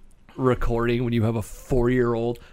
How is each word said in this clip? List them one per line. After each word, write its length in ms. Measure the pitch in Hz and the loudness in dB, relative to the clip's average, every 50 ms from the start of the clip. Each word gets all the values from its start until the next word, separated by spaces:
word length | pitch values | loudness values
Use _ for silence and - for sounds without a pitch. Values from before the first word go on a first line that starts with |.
| - - - - - - - | -20 -20 -20 -20 -20 -18 -8
recording 680 | - 131 127 120 - - 117 117 113 117 120 120 120 127 | 0 2 2 2 2 0 0 0 0 0 0 0 0 -2
when 80 | 117 117 | 0 0
you 100 | 117 107 | 0 0
have 140 | 113 113 | 0 0
a 60 | 117 107 | -2 -6
four-year-old 1000 | - - - - - 143 123 120 123 127 127 120 120 117 113 117 120 120 - - - | -8 -12 -16 -6 -2 0 2 2 2 2 2 2 2 0 -2 -2 -4 -6 -6 -12 -20